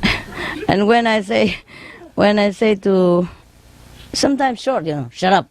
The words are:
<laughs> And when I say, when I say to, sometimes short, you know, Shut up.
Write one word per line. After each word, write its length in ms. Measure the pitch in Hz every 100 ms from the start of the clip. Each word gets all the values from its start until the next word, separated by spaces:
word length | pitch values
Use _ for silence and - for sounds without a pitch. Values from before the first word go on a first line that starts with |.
<laughs> 640 | - - - - - - -
And 200 | 185 208
when 200 | 233 233
I 140 | 220
say, 360 | 196 220 214 175 - - - - -
when 220 | - 196 208
I 120 | 202
say 240 | 190 220
to, 520 | 202 196 190 180 175 180 - _ _ - - - - -
sometimes 480 | - 262 277 269 233
short, 240 | - 254
you 100 | 160
know, 140 | 147 120
Shut 220 | - 185
up. 160 | 190 -